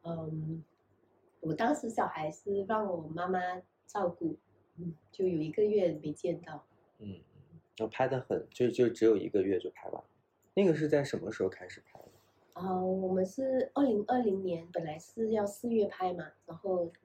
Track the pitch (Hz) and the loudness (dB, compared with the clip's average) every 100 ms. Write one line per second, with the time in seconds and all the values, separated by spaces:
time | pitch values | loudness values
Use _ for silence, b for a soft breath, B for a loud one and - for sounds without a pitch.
0 | 170 165 160 156 156 165 - _ _ _ | -6 -6 -6 -6 -6 -8 -10 _ _ _
1 | _ _ _ _ 160 156 233 302 226 - | _ _ _ _ -4 0 2 0 -2 -2
2 | 147 160 156 160 202 202 196 220 202 170 | -2 -2 -6 -6 -4 -2 0 -2 0 -4
3 | 156 165 180 185 180 180 - _ - 208 | -6 -6 -2 0 -2 -6 -12 _ -8 -2
4 | 175 - 175 - _ _ _ 160 175 160 | -2 -2 -6 -6 _ _ _ -12 -10 -10
5 | _ - 185 165 156 - 208 208 175 151 | _ -2 0 0 -2 2 4 4 2 0
6 | 151 147 175 160 - - _ _ _ _ | -6 -4 -4 -4 -8 -16 _ _ _ _
7 | 104 92 - - - - _ - 110 - | -14 -14 -18 -20 -20 -20 _ -8 -6 0
8 | 131 131 - 101 - - 123 110 120 - | 0 0 -2 -4 -4 0 0 4 2 6
9 | 110 104 - 101 95 90 - - - 50 | 6 6 2 0 2 0 -2 -10 -12 -12
10 | - _ _ _ _ - 196 151 151 151 | -14 _ _ _ _ 4 4 4 4 2
11 | 139 101 90 - 95 - 92 - _ - | 2 -4 -4 -2 -2 -2 -16 -16 _ -20
12 | - _ _ _ _ 370 190 185 185 185 | -20 _ _ _ _ -8 -2 0 0 0
13 | 185 185 185 - 262 262 - 277 277 208 | 2 2 2 0 0 0 0 2 4 4
14 | 202 254 226 190 185 165 165 175 160 156 | 2 2 4 2 0 -4 -4 -4 -4 -8
15 | - - 220 214 202 - 240 226 196 - | -10 -4 0 0 -2 -4 0 2 2 0
16 | 185 175 170 _ - 165 196 180 170 - | -2 -2 -10 _ -16 -8 -2 0 -2 -6